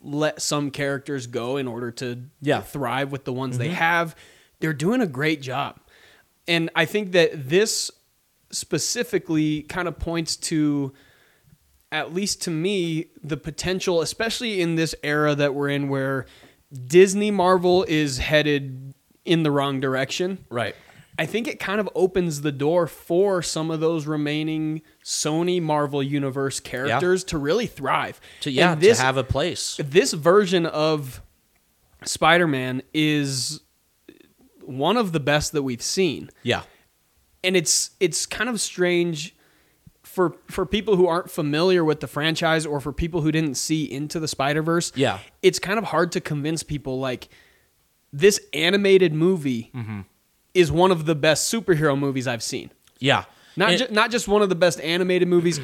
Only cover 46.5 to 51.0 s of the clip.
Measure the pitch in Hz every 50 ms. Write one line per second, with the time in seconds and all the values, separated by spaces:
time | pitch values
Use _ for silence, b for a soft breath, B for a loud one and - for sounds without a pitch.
46.5 | 165 160 - - 151 143 - 135 131 131 135 131 123 117 - b b b b b
47.5 | b b b b b _ _ _ _ _ _ _ - 143 165 208 208 - - -
48.5 | - 151 160 170 196 202 202 196 196 190 185 170 156 156 160 180 190 175 143 139
49.5 | 127 113 113 - - 127 113 107 110 101 95 - _ _ _ _ _ _ _ _
50.5 | - 185 175 147 143 165 180 190 185 165